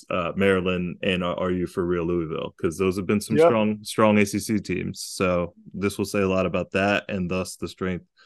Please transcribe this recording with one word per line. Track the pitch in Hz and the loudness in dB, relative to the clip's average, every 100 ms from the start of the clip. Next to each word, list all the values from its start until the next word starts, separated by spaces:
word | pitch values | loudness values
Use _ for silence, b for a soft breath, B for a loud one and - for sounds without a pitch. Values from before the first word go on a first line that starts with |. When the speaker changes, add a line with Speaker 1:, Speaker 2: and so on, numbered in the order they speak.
| - | -6
Speaker 1:
uh, | 92 85 85 | -4 -2 2
Maryland, | 98 92 90 90 87 - | 4 4 2 0 -2 -4
and | 98 92 | -2 0
are, | 87 85 | 0 -2
are | 92 | 0
you | 90 87 | 0 -2
for | - 87 | -2 0
real, | 87 | 0
Louisville? | 85 87 78 78 71 - | 0 -2 -2 -4 -8 -4
'Cause | 95 80 | -4 0
those | 95 92 | 0 0
have | 87 | 0
been | 107 | 0
some | - 113 | 2 4
Speaker 2:
Yep. | 165 | 4
Speaker 1:
strong, | 113 107 107 | 4 2 -2
strong | 104 - 110 104 | -4 2 6 6
A | 104 | 4
C | 104 | 0
C | - 104 | -2 -2
teams. | - 90 92 95 | -2 -4 -4 -8
So | - - 92 87 87 - - | -8 -2 0 2 -2 -6 -16
this | - 98 98 | -4 -2 -2
will | 98 | -4
say | 104 | 0
a | 95 | 2
lot | 92 92 | 2 0
about | 92 87 | -2 -2
that, | 95 98 101 - | 0 0 0 -2
and | 98 90 | -4 -2
thus | 92 90 - | -2 -4 -6
the | 87 | -10
strength | - 92 87 - _ | -6 -4 -4 -8 _